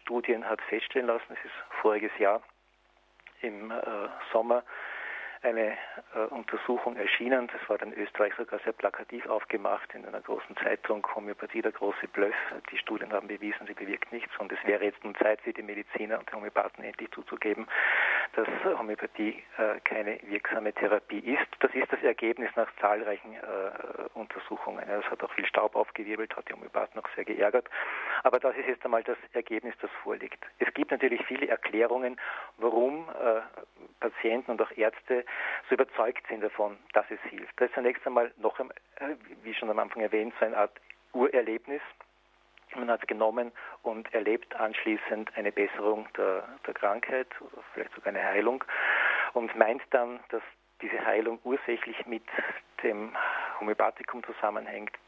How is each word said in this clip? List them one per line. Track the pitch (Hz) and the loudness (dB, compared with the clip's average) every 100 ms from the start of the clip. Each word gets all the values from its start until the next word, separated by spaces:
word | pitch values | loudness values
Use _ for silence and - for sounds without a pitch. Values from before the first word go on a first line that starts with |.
Studien | - 120 117 113 110 | -2 0 2 2 2
hat | 110 | -2
feststellen | - 110 - 131 120 | 0 -2 0 2 2
lassen. | 117 - | 2 -2
Es | 107 | -10
ist | - - - - | -10 -12 -8 2
voriges | 107 107 104 - | 4 4 2 4
Jahr | 101 110 - _ _ _ _ _ _ _ - - | 4 4 0 _ _ _ _ _ _ _ -20 -8
im, | 120 104 110 | -6 -6 -6
äh, | 117 - 107 101 - - | -4 -4 -4 -6 -8 0
Sommer | 113 117 123 - - - - - - - - | 2 4 2 2 -8 -10 -8 -8 -8 -10 -2
eine, | 123 113 107 104 - - - | 0 2 2 0 -8 -12 -8
äh, | 113 110 | -4 -4
Untersuchung | 131 - 110 - 123 120 120 | -4 -6 -4 0 0 0 -2
erschienen. | 104 - 120 131 120 | 0 0 4 2 2
Das | - - | -4 -2
war | 104 | -2
in | 104 | -2
Österreich | 107 104 - 104 - | -4 -4 2 2 0
sogar | 117 107 | -4 -4
sehr | - | -4
plakativ | - 101 - 95 120 - | 0 0 -2 -8 -8 -2
aufgemacht | 107 - 104 101 101 - | -2 0 -2 0 -2 -4
in | - | -12
einer | 104 104 | -10 -8
großen | - 110 - - | -4 -4 -4 -2
Zeitung, | 107 107 - 107 - | 0 0 0 0 -2
Homöopathie, | 110 104 101 107 113 | -4 -6 -6 -6 -2
der | 110 | -2
große | - 101 - 95 | 0 0 -2 -4
Bluff. | - 101 - - - - | 2 2 2 -4 -6 -6
Die | 127 | -4
Studien | - 107 98 | -4 -4 -2
haben | 104 101 | -2 -2
bewiesen, | 101 104 104 107 | -4 -4 -4 -6
sie | |
bewirkt | 101 101 104 - | -10 -6 -4 -4
nichts. | 117 - - | -6 -6 -6
Und | 98 | -6
es | 95 | -2
wäre | 101 101 | 2 4
jetzt | 101 - | 2 0
nun | 107 | -6
Zeit | 98 107 107 | 4 4 4
für | 120 | 0
die | 110 | -6
Mediziner | 107 104 - - 107 113 | -6 -8 -6 -6 -2 -4
und | - | -4
die | |
Homöopathen | 110 104 - 101 - | -8 -2 0 0 -4
endlich | 117 - 113 | -10 -10 -10
zuzugeben, | - - 120 107 104 - - - - - - - | -10 -10 -2 0 0 0 0 2 2 2 0 0
dass | - 110 - | 0 0 0
Homöopathie, | 190 165 110 107 104 - 107 - - - | 0 0 -2 -4 -6 -2 -2 -2 -8 0
äh, | 110 107 | 0 2
keine | - 110 104 107 | 0 0 -2 -4
wirksame | 101 101 - - 107 | -4 -4 -2 -2 -2
Therapie | - 104 104 - 104 | 0 4 4 2 -4
ist. | 117 143 - - | 0 0 -2 2
Das | 131 | 2
ist | 131 131 | 2 0
das | 139 | 2
Ergebnis | 135 - 113 117 113 - | 2 2 0 0 0 0
nach | 113 - | 0 2
zahlreichen, | 104 107 104 101 110 | 4 4 0 -4 -6
äh, | 110 107 101 98 - - - - | -12 -6 -4 -4 -4 -8 -8 -8
Untersuchungen. | 110 107 - - - - 101 - | -8 -8 -10 -8 -6 -6 -6 -2
Ja, | 101 | -2
das | - | -2
hat | - | -4
auch | - | -4
viel | - 98 | -2 2
Staub | - 107 | 4 4
aufgewirbelt, | 113 107 - 104 107 110 - | 4 2 -2 -4 -4 -4 -6
hat | - | -8
die | |
Homöopathen | 113 - 110 110 110 | -10 -4 -2 -2 -4
auch | - | -6
sehr | - | -4
geärgert. | - - 104 123 - - - - - - | -4 2 6 6 2 -4 -4 -4 -2 2
Aber | 131 123 | 4 6
das | 135 131 | 4 2
ist | 131 | 0
jetzt | 123 | -2
einmal | 127 117 | 2 2
das | 120 120 - | 2 -4 -2
Ergebnis, | 120 - 110 120 - | -4 0 -2 -4 -6
das | 104 - | -8 -6
vorliegt. | - 107 - - - - | -6 -4 -6 -10 -14 -2
Es | - | 0
gibt | 139 147 | 2 2
natürlich | 131 131 117 | 4 4 2
viele | - 135 139 | 0 -2 2
Erklärungen, | 113 - 107 113 123 127 123 - - - - | 0 2 4 4 4 -2 -4 -6 -8 -10 0
warum, | 113 110 127 151 165 | 2 6 4 2 -4
äh, | - 123 113 110 - - - - _ | 0 4 4 0 -10 -16 -18 -20 _
Patienten | 117 - 113 117 127 | -2 0 2 2 0
und | 110 | 0
auch | 110 | 0
Ärzte | - 110 - - 123 - - - - - | 2 2 2 0 0 0 -4 -4 -4 2
so | |
überzeugt | 127 131 - 113 - - | 4 4 4 2 0 -6
sind | 110 | -2
davon, | 104 - 104 101 - | -2 2 0 -2 2
dass | - - | 4 4
es | - - | 0 -8
hilft. | - - - | -10 -10 2
Das | 127 | 2
ist | |
zunächst | - 123 127 135 | 4 2 2 2
einmal | 123 117 - | 4 2 2
noch, | 107 - | 0 0
ein, | 131 - - - | -4 -10 -20 -8
äh, | 139 151 - - | -6 -6 -12 -14
wie | 110 | -8
schon | 107 113 | -4 0
am | 107 | 0
Anfang | 110 120 | 0 0
erwähnt, | 107 107 110 - | 2 2 0 0
so | 110 | 2
eine | 113 | 4
Art | 101 - - - _ | 2 0 -20 -20 _
Urerlebnis. | 127 135 127 110 113 - 143 - - - _ _ _ _ _ - | 2 4 6 4 0 -4 -6 -8 -14 -20 _ _ _ _ _ -14
Man | 127 120 | -4 0
hat's | 113 - | 0 0
genommen | 107 110 117 120 - - - | 2 4 4 -2 -6 -14 -6
und | 120 110 110 | -4 -4 -2
erlebt | 113 101 117 - - | 2 4 2 0 -2
anschließend | 110 110 113 107 - 107 110 - | 0 0 0 0 0 -2 -2 -2
eine | 104 | 0
Besserung | 104 101 - 104 107 104 - | 2 2 2 2 2 0 0
der, | 98 92 - 135 - | 2 2 -4 -8 -8
der | |
Krankheit, | - 101 110 - 131 127 - - - - | 0 2 2 0 -2 -2 -8 -14 -16 -10
vielleicht | - 107 | -8 -8
sogar | - - | -6 -4
eine | 98 | 0
Heilung, | 87 101 110 131 - - - - - - - | 2 4 4 2 -2 0 2 4 4 2 0
und | 123 113 | 0 -2
meint | 113 110 135 - | 2 2 0 0
dann, | 127 120 123 - | 0 0 -4 -8
dass | 113 - - _ - | -8 -8 -16 _ -10
diese | 113 110 | -4 -2
Heilung | 107 107 113 117 | 2 2 2 -2
ursächlich | 123 131 - 120 120 113 - | -2 -2 0 -2 -4 -8 -6
mit | 117 - - - - - - | -8 -6 -4 -4 -6 -12 -4
dem | 120 104 110 - - - - - | -2 -2 -4 -2 -2 -2 -4 -4
Homöopathikum | 107 107 107 - - 123 | 0 4 4 2 -6 -8
zusammenhängt, | 117 110 107 107 107 110 107 - | -8 -2 -2 0 -4 -8 -8 -12